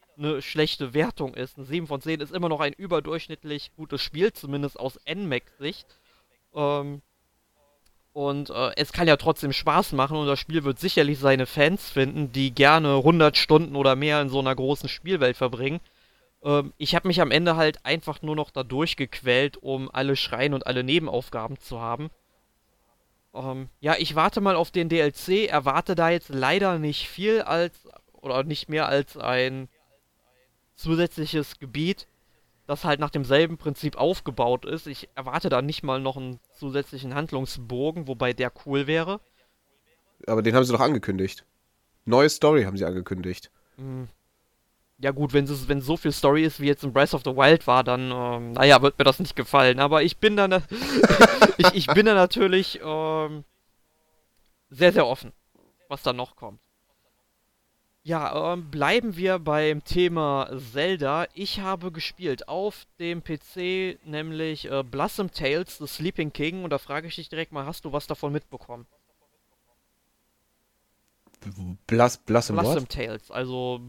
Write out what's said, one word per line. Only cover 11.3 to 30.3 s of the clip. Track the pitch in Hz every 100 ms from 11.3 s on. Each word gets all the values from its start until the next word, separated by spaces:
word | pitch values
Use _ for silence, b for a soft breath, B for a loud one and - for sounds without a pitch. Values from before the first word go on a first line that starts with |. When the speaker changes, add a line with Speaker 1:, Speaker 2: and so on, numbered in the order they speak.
| 131 127
Speaker 1:
Fans | 151 147 196 -
finden, | 135 135 151 139
die | 131 135
gerne | 123 139 160 147 139
hundert | 143 170 151 -
Stunden | - 156 160 139
oder | 135
mehr | 131 151 147
in | 139
so | 135
einer | 131
großen | 131 131 143 135
Spielwelt | - 165 180 127 -
verbringen. | 127 120 139 170 - _ _ _ _ _
Ähm, | 147 143 143 -
ich | 147 170
hab |
mich | 185 175
am | 147
Ende | 147 175
halt | 160 156 - 127
einfach | 160 160 -
nur | 151
noch | 151 147
da | 135
durchgequält, | 120 131 165 - 131 - 127 127 143 -
um | 135 135 135
alle | - 139 139
Schreien | - 120 147
und | 135 127
alle | 127
Nebenaufgaben | 127 165 160 123 - 120 113 135
zu | - 120
haben. | 117 120 156 - _ _ _ _ _ _ _ _ _ _ _
Ähm, | - 131 131 135 -
ja, | 147 160
ich | 156 147
warte | 190 220
mal | 196 170
auf | 170
den | 180 165
D | 165
L | 147
C, | - - 196 214
erwarte | 151 135 151 190
da | 170 165
jetzt | 170 -
leider | 135 131 185 196 165
nicht | 151 147 -
viel | - 208 220
als, | - 165 175 - - - _
oder | _ 139 127
nicht | 147 147 -
mehr | 151 151
als | 139 139 143
ein | - 127 127 131 131 _ _ _ _ _ _